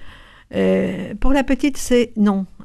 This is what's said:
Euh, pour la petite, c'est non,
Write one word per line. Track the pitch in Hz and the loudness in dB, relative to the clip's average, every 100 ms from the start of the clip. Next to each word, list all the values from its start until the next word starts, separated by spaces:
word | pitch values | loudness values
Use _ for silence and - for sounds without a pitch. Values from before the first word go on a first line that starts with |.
| - - - - - | -2 -18 -20 -20 -8
Euh, | 196 190 190 190 185 185 208 | -2 0 0 -2 -6 -10 0
pour | - | 2
la | 277 | 2
petite, | 277 277 294 - | 2 0 0 -4
c'est | - 247 240 220 | 0 2 2 0
non, | 208 196 185 - | 0 0 -6 -14